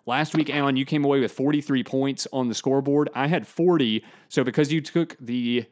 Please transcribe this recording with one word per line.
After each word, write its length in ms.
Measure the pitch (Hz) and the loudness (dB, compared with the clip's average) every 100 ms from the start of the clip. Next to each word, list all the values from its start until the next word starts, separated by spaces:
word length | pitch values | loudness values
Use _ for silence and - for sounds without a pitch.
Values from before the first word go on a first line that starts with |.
| - | -4
Last 300 | 131 156 160 | -2 0 0
week, 120 | 135 | 0
Alan, 280 | 143 139 131 | 0 0 0
you 80 | |
came 200 | 135 151 | 0 0
away 140 | 143 139 | 2 2
with 140 | 113 | 0
forty-three 500 | - 135 147 139 135 | -2 0 0 0 -2
points 460 | 117 135 139 135 - | 0 -2 -2 -4 -6
on 140 | 135 123 | -2 -2
the 80 | |
scoreboard. 560 | 107 135 139 139 143 147 | -2 0 0 2 2 2
I 140 | 123 143 | 0 0
had 220 | 170 110 | 0 -2
forty. 560 | - 170 170 120 110 - - - | 0 2 4 2 0 -4 -20 -4
So 160 | - | -2
because 280 | 127 156 147 | 0 2 2
you 80 | 156 | 0
took 360 | 139 170 165 - | -2 -2 -2 -6
the 480 | 120 123 120 120 117 | -6 -4 0 0 -2